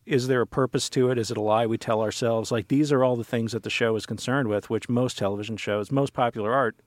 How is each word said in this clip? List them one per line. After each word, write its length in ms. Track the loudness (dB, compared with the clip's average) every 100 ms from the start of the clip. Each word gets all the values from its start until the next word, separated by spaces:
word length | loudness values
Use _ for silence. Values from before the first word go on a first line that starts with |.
| -2
Is 220 | 0 2
there 140 | 2
a 60 | 2
purpose 440 | 0 0 0 -2
to 180 | 2 2
it? 80 | 2
Is 140 | -2
it 60 | -2
a 40 |
lie 240 | 2 2 2
we 140 | 0
tell 220 | 0 0
ourselves? 500 | 0 0 0 0 0
Like, 160 | -2 0
these 240 | 2 2
are 120 | 4
all 120 | 4 2
the 80 |
things 280 | -2 -2 -2
that 100 | -4
the 60 | -4
show 240 | 0 0 0
is 100 | -4
concerned 420 | -6 -2 0 0
with, 220 | -2 -2
which 180 | -4 0
most 280 | 0 0 -2
television 400 | -2 -2 -6 -6
shows, 340 | -4 -4 0
most 220 | 0 0
popular 400 | 0 0 0 0
art 220 | 0 0 -4